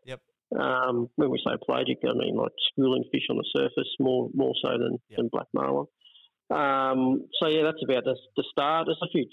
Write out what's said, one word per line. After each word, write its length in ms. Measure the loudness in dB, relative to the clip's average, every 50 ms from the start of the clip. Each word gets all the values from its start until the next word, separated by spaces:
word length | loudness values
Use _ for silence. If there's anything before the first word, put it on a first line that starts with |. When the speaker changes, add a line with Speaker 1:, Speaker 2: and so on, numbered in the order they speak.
| -16
Speaker 1:
Yep. 160 | -16 -16 -16 _ _ _ _ _ -6 -4 -2
Speaker 2:
Um, 500 | 0 0 0 0 0 2 0 0 -2 -2 _
when 140 | 0 0 2
we 100 | 0 0 -2
say 80 | -2 -4 -4 -2
pelagic, 320 | -2 -2 0 0 -2 -2 -2 -2
I 60 | -2 0
mean, 220 | 0 0 -2 0
like, 160 | -2 -2 -2 -2 -4 -4 -2
schooling 320 | 0 2 2 4 4 2 0 -2
fish 120 | -2 -2 -2 -2
on 80 | -2
the 80 | -2 -2 -2 0
surface, 320 | 0 0 0 0 -2 -4 -4 -2 0
more, 300 | 0 2 2 0 0 -2 0
more 200 | 0 0 0 0 -2 -2
so 80 | -2
than, 260 | 0 0 0 -2 -2 -4 _ _
Speaker 1:
Yep. 80 | -6
Speaker 2:
than 100 | -4 -4 -2
black 160 | -2 -4 -4 -4 -4
marlin. 320 | -2 0 0 0 -2 -2 -6 _ _ _ -20 -20 -20 -20 _ _ _ _ -4
Um, 800 | 0 0 2 2 2 2 2 2 2 4 4 4 2 0 -2 -4 -4 0
so, 80 | 2 2
yeah, 140 | 4 4 2
that's 200 | 2 0 -2 -2
about 220 | 0 0 0 2
the, 100 | 0 -2 -4 -6 _ -4
the 60 | -4 -4 -2
start. 360 | -2 0 0 2 2 0 0
There's 120 | -2 -2 -2 -2
a 60 | -2
few 160 | 0 0 -2 0